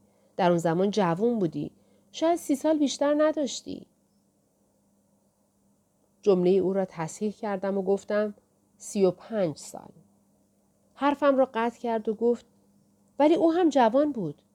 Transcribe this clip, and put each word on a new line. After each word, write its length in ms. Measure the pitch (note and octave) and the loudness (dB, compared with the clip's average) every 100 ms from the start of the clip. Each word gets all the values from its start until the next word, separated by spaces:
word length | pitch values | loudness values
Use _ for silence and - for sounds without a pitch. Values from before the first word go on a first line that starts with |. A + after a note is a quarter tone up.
| _ _ _ - | _ _ _ -2
در 120 | F3+ | 2
اون 80 | F3 | 2
زمان 340 | E3+ E3+ G3 | 0 0 0
جوون 480 | G#3 F3+ E3 A#3 A#3 | 0 0 0 0 0
بودی. 320 | F3 D3 D3+ _ _ _ _ | -2 -4 -10 _ _ _ _
شاید 240 | - D#4+ E4+ | -4 -2 0
سی 200 | - C#4 | -2 -2
سال 220 | D#4 D#4 | 0 0
بیشتر 380 | C#4 - C#4+ D4 | 0 0 0 2
نداشتی.» 680 | D#4 D#4 B3+ - - - - _ _ _ _ _ _ _ _ _ _ _ _ _ _ _ _ _ _ _ _ _ _ _ | 2 0 -4 -6 -12 -14 -16 _ _ _ _ _ _ _ _ _ _ _ _ _ _ _ _ _ _ _ _ _ _ _
جمله 300 | G3+ F#3 F3+ | 2 4 4
او 220 | F#3+ F3+ | 2 2
را 120 | F#3+ F#3 | -2 -4
تصحیح 460 | - D#3+ - G#3+ | -6 -10 -6 -8
کردم 460 | G3 G#3+ G3 G3 G3 | -6 -8 -6 -4 -4
و 40 | |
گفتم: 520 | F#3 G3 - G#3 G#3+ G3+ _ _ _ _ | -2 -2 -2 -4 -4 -8 _ _ _ _
«سی 280 | - G#3 F#3+ | -8 0 2
و 60 | |
پنج 460 | F3+ - A3+ F3 C#3 | 0 -8 -4 -4 -4
سال.» 340 | - - - - _ _ _ _ _ _ _ _ _ | -14 -18 -18 -20 _ _ _ _ _ _ _ _ _
حرفم 440 | - C#4 C#4+ D4 C4+ | -4 -2 2 2 2
را 120 | C4 | 0
قطع 260 | A3+ A#3 A#3 | 0 -4 -4
کرد 300 | A#3+ A3+ A3 | -6 -4 -4
و 40 | |
گفت: 320 | G#3 A#3 A#3+ - _ _ _ _ _ _ - | -2 0 -2 -6 _ _ _ _ _ _ 0
«ولی 160 | D4 D#4+ | 2 4
او 180 | E4 | 2
هم 160 | E4 E4+ | 4 2
جوان 420 | C4+ A3+ B3+ D4+ | 4 4 4 0
بود. 300 | A#3 E3 - _ | -2 -6 -8 _